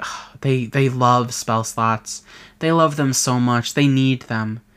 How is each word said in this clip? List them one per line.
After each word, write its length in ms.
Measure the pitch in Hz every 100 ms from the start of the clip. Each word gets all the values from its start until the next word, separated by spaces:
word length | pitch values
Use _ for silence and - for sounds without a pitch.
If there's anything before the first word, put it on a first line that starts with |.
| - -
<sighs> 220 | - -
they, 260 | 139 131 113
they 220 | 139 135
love 440 | 127 123 123 120
spell 320 | - - 113 110
slots. 560 | - 113 113 - - - - - -
They 120 | 160
love 240 | 165 160 147
them 160 | 139
so 280 | 127 - 127
much. 340 | 123 120 -
They 140 | - 143
need 340 | 135 131 131
them. 400 | - 113 110 110 -